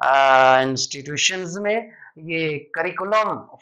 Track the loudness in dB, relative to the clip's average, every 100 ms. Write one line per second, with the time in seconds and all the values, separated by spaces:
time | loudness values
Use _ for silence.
0 | 2 4 6 6 6 4 2 -2 -6 -8
1 | -10 -4 -2 -2 -8 -8 -4 -4 -6 -16
2 | -20 -18 -8 -4 -4 -6 -8 -6 -6 -6
3 | -2 0 0 -6 -12 -12